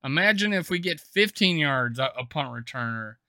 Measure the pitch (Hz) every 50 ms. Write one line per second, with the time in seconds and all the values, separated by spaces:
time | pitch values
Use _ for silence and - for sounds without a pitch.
0 | - 131 139 160 185 208 214 196 202 214 208 190 165 - 180 180 175 180 170 151
1 | - - - 190 208 208 - - 208 185 175 160 151 143 139 131 123 120 117 123
2 | 131 135 - 127 131 123 - 156 143 127 120 120 117 117 - 131 120 117 113 113
3 | 110 107 110 _ _